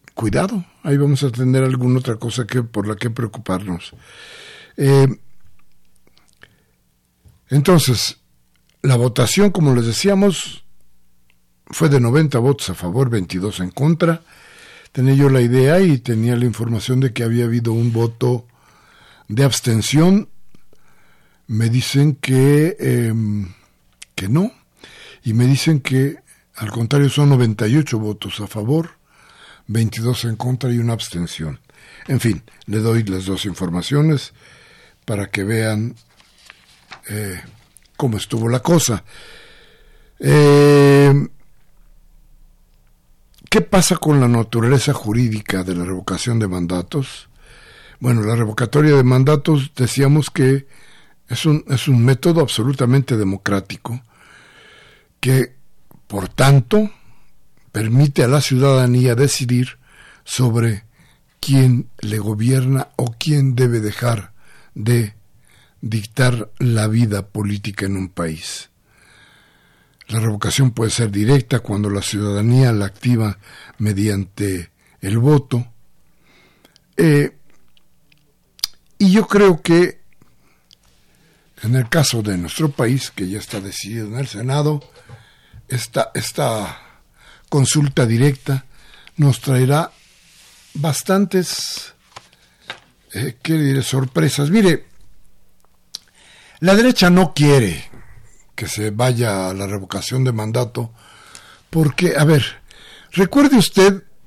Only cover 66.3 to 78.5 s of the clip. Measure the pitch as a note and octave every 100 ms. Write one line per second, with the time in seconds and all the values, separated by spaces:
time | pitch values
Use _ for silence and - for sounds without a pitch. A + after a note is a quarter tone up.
66.3 | A#2+ - - B2+ A2 G#2+ A2 A2+ G2+ G2+
67.3 | G#2+ G2+ G2+ G#2 G2+ G2 F#2+ F#2 - E2
68.3 | D#2+ - - - _ _ _ _ _ _
69.3 | _ _ _ _ _ _ _ - A2+ A2+
70.3 | G#2 - - C3 A2+ A2 - A2 G2+ G#2+
71.3 | C#3+ - A#2 - G2+ G#2 G2 - G2+ G#2
72.3 | G2+ A2+ B2+ B2+ G#2+ G2+ - B2+ A#2 G#2+
73.3 | - - - - - G#2+ G2 G#2+ G2 F2+
74.3 | - G2+ F2+ E2 _ _ _ G2 A2+ C3
75.3 | D3 - B2 A#2+ - - _ _ _ _
76.3 | _ _ _ _ _ _ - E3 C#3+ C#3+
77.3 | - - - - _ _ _ _ _ _
78.3 | _ _